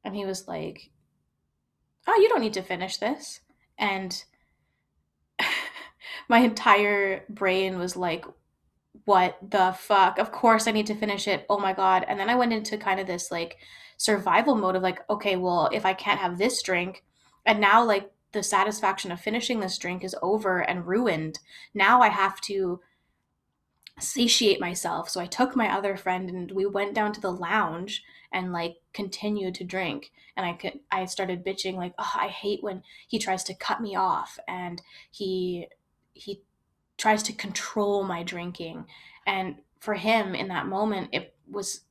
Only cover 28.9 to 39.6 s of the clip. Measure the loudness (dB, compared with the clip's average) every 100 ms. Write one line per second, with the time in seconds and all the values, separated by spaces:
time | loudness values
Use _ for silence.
28.9 | -10 -8 -6 -4 -4 -4 -6 -8 -4 -4
29.9 | -6 -10 _ -14 -6 -6 -4 -8 -10 _
30.9 | -4 -4 -6 -4 -4 -6 -6 -6 -6 -8
31.9 | -8 -6 -4 -4 -4 -4 -4 -6 -10 -14
32.9 | -20 -6 -4 -2 -4 -4 -8 -4 -4 -4
33.9 | 0 0 0 -4 -12 -10 -8 -8 -10 -16
34.9 | -20 -20 -8 -4 -2 -2 -4 -10 _ _
35.9 | _ _ _ -12 -12 _ _ _ _ _
36.9 | -2 2 2 0 -8 -8 -8 -6 -2 0
37.9 | 0 -2 -4 -6 -8 -8 -8 -12 -12 -16
38.9 | -18 -20 -8 -4 -2 -4 -8